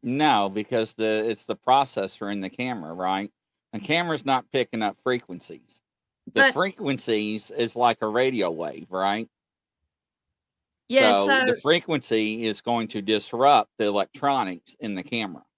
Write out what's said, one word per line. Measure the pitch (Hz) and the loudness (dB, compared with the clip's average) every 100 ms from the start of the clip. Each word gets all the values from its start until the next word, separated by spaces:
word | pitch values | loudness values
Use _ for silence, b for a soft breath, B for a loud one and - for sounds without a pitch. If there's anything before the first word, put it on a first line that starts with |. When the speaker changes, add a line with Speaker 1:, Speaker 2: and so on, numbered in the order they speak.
Speaker 1:
No, | - 131 151 117 101 | -4 0 2 4 2
because | 98 104 123 110 | -2 -2 -2 -2
the, | - 110 107 110 | -2 0 0 0
it's | 110 | -4
the | - 110 | -6 -6
processor | - 131 139 - 98 - 104 | 2 2 2 -2 -6 -6 -8
in | 101 | -6
the | 95 | -8
camera, | - 127 120 78 | -6 -8 -6 -10
right? | 85 90 95 101 _ _ _ _ | -6 -2 -2 -4 _ _ _ _
The | 107 | -12
camera's | 101 160 175 151 | -2 -2 0 -4
not | 139 131 - | 0 0 0
picking | 135 120 117 | -2 -2 -2
up | 107 98 | -4 -4
frequencies. | - 123 - 87 - 82 _ _ _ _ _ _ - | -2 -2 -4 -16 -16 -20 _ _ _ _ _ _ -6
The | - | 4
Speaker 2:
But | - | 4
Speaker 1:
frequencies | 139 190 - 170 135 - 110 107 107 - | 4 -2 -2 -4 -4 0 0 0 -4 -8
is | - 117 117 | -4 -2 2
like | 123 113 | 2 2
a | 110 | 0
radio | 110 131 127 92 | 2 0 2 -2
wave, | 80 80 71 82 | -2 -8 -8 -8
right? | 92 95 104 113 _ _ _ _ _ _ _ _ _ _ _ _ _ _ _ _ | -2 0 -2 -6 _ _ _ _ _ _ _ _ _ _ _ _ _ _ _ _
Speaker 2:
Yeah, | 254 262 | 4 6
Speaker 1:
So | 202 - 269 | 6 4 4
the | 254 | 2
Speaker 2:
so | - | 0
Speaker 1:
frequency | 143 170 - 156 - 110 110 110 | 2 2 2 -4 0 0 0 -2
is | 113 104 | -4 -4
going | - 120 113 | -2 -4 -2
to | - | -6
disrupt | 98 110 - 120 135 139 104 _ | 0 0 0 2 6 6 2 _
the | |
electronics | 107 101 95 - 143 139 104 87 _ - | 0 0 -2 -2 -2 0 -2 -6 _ -12
in | 113 | -8
the | 98 | -8
camera. | 87 120 107 76 _ | -6 -6 -6 -10 _